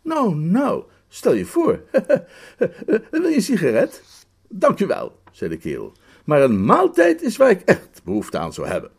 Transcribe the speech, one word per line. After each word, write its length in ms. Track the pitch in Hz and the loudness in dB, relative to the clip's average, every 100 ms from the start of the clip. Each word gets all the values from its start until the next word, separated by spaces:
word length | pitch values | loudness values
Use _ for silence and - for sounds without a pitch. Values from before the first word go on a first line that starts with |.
"Nou, 340 | 320 311 247 151 | -4 0 0 0
nou, 480 | 160 220 277 - - _ _ | 0 0 0 -4 -8 _ _
stel 260 | - - | -2 0
je 120 | - 180 | 0 0
voor. 380 | 339 320 - - 269 - - - - - | 0 0 -2 -2 -2 0 -2 -2 -20 -20
<laughs> 680 | _ 240 - - 220 - | _ -6 -4 -2 -2 -2
Wil 160 | 320 349 | -2 0
je 80 | 294 | 0
een 60 | |
sigaret?" 600 | 190 220 151 113 269 - _ - _ _ _ | 0 0 0 0 -2 -4 _ -20 _ _ _
"Dank 320 | 196 285 - | 0 0 2
je 60 | 196 | -2
wel," 340 | - 58 _ _ | -2 -6 _ _
zei 180 | _ 92 | _ -8
de 80 | 82 | -8
kerel. 360 | 82 65 52 _ _ _ - | -8 -8 -10 _ _ _ -4
"Maar 160 | 147 | 0
een 240 | 135 104 104 | 2 2 2
maaltijd 560 | 302 370 - 349 330 | 2 2 2 2 2
is 160 | 285 208 | -4 2
waar 120 | 262 | 4
ik 120 | 190 | 4
echt 400 | - - - - | 2 0 -2 -16
behoefte 340 | 85 104 - - | -6 -6 -4 -6
aan 160 | 82 | -6
zou 140 | 80 76 | -8 -6
hebben. 240 | 92 - | -6 -8